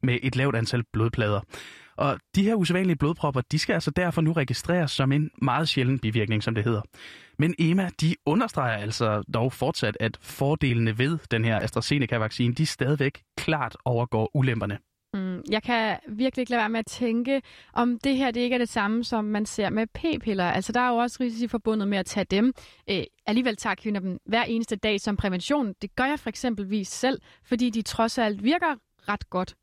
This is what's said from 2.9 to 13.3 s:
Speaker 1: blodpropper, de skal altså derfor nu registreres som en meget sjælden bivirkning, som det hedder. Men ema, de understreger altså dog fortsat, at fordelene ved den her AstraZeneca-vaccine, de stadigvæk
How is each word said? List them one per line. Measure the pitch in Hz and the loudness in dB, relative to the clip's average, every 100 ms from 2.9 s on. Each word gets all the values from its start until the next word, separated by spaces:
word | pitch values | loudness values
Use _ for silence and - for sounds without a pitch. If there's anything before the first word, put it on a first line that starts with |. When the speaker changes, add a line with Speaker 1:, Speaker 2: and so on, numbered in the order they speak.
| 160 | 2
Speaker 1:
blodpropper, | 143 170 151 131 | 0 0 -2 -2
de | - 156 | 0 -2
skal | - | 0
altså | 214 156 | 0 0
derfor | 147 180 165 | 0 0 2
nu | 160 | 2
registreres | 165 135 120 - 180 151 | 2 0 -2 0 2 2
som | - 135 | 0 2
en | 139 151 - | 2 0 -2
meget | 139 127 156 | 0 0 0
sjælden | - 123 135 | 2 2 2
bivirkning, | 110 110 107 110 | 0 0 2 0
som | 117 | 0
det | 113 | 0
hedder. | 104 110 - - - - - _ | 0 0 -2 -14 -20 -20 -20 _
Men | 156 - | 0 2
ema, | 160 180 185 - | 2 4 0 0
de | 156 - - | 0 0 2
understreger | 165 226 - 127 110 | 2 2 0 0 0
altså | 104 110 117 107 - | -4 0 2 0 0
dog | 117 127 | 0 0
fortsat, | - 131 - 113 101 | 0 -2 0 -2 0
at | 113 - | -4 -4
fordelene | - - 139 156 139 117 113 110 | -16 -2 0 2 2 2 2 2
ved | 131 165 - | 0 0 -2
den | 117 | 0
her | 113 107 | 2 0
AstraZeneca-vaccine, | 110 - - 147 123 120 110 - 120 | 0 -2 0 0 2 0 -2 0 0
de | 123 156 | 2 -2
stadigvæk | - 131 147 139 - _ | 0 0 2 0 -2 _